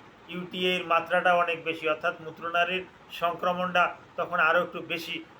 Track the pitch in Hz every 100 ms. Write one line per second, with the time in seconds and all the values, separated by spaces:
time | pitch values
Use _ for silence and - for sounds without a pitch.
0 | - - - 180 180 185 185 180 165 165
1 | 160 180 180 175 170 165 160 160 156 151
2 | 175 170 160 - 165 170 175 185 180 -
3 | - - 170 165 180 180 180 180 165 -
4 | - - 151 175 156 170 165 165 160 170
5 | 170 160 -